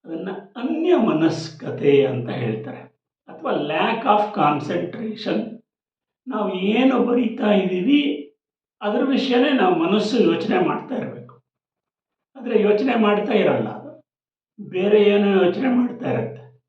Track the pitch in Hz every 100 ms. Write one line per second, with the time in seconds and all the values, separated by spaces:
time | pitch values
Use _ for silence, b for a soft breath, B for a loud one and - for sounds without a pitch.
0 | 160 160 185 - - 226 254 320 349 330
1 | 202 156 160 - - - 123 - 139 139
2 | 131 123 107 127 117 107 - - - _
3 | _ _ - - 262 - 147 160 214 -
4 | - 208 208 - 147 147 - 175 87 113
5 | 110 - - - 233 - _ _ _ _
6 | _ _ 254 214 196 185 196 240 262 240
7 | 247 247 214 - 214 196 180 180 214 202
8 | 147 294 - _ _ _ _ _ 214 247
9 | 277 254 - 240 294 254 185 170 170 208
10 | - 240 170 - - 190 160 - - 233
11 | - - - - _ _ _ _ _ _
12 | _ _ _ 262 226 214 202 208 262 226
13 | 208 208 - 208 156 - - - - -
14 | _ _ _ _ _ - 208 185 202 214
15 | 202 202 202 190 175 208 262 247 240 -
16 | 151 - - - - _